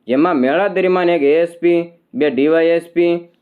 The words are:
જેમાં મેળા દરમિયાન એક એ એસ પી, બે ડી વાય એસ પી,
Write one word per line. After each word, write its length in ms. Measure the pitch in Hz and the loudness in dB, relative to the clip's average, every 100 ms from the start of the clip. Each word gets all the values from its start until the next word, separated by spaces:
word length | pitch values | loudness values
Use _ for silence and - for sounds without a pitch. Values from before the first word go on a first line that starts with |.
| - | -4
જેમાં 280 | 131 175 151 | 0 0 0
મેળા 320 | 127 160 202 | 0 0 -2
દરમિયાન 420 | 185 185 180 170 | -2 -2 0 0
એક 120 | 170 | 0
એ 120 | 139 | 2
એસ 240 | 156 170 170 | 2 0 -2
પી, 300 | 175 170 170 - _ | 0 0 -2 -10 _
બે 160 | 123 147 | -4 -2
ડી 180 | 127 147 | 0 0
વાય 180 | 165 165 | 2 2
એસ 240 | 170 170 | 0 -2
પી, 360 | 170 170 170 170 _ | -2 0 -2 -6 _